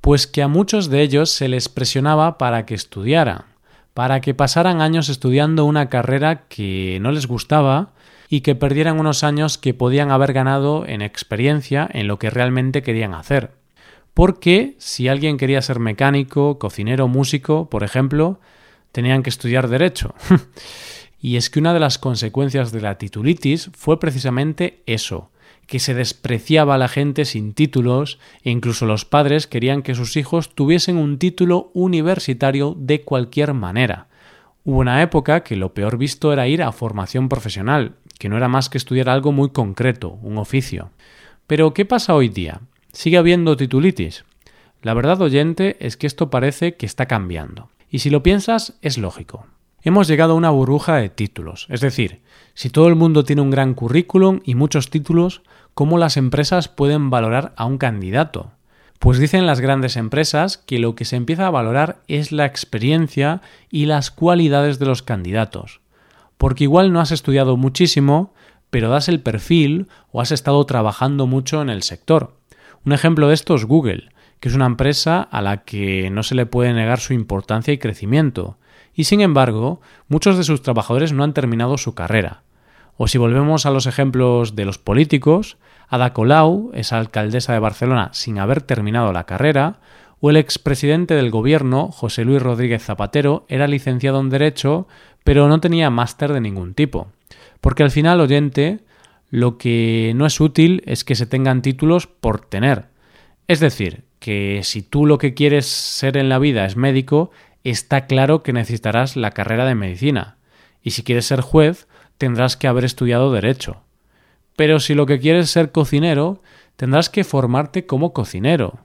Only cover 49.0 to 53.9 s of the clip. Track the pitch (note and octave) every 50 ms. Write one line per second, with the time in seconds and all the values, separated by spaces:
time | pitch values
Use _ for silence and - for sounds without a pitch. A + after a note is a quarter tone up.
49 | G#2 F2+ - - - - - - - - _ _ _ _ _ _ - D#3+ F3+ G3+
50 | G3 D#3 D#3 D3 D#3+ E3 E3 D#3+ E3+ E3 D3+ C3+ C3 B2+ C#3 D3 - - D#3+ C#3
51 | A2 F#2+ - - G#2+ G2 _ - E2+ D#2+ - - - - C3 A#2 C3+ C3+ C3 -
52 | A#2 F2+ - - _ _ _ _ _ _ _ - - B2+ C3 D3+ D#3+ E3+ E3+ E3
53 | E3 E3 D#3 D3+ C#3 C#3+ D3 D3 C#3+ C#3 C3+ C#3 C3+ C3 B2+ B2+ A#2+ A#2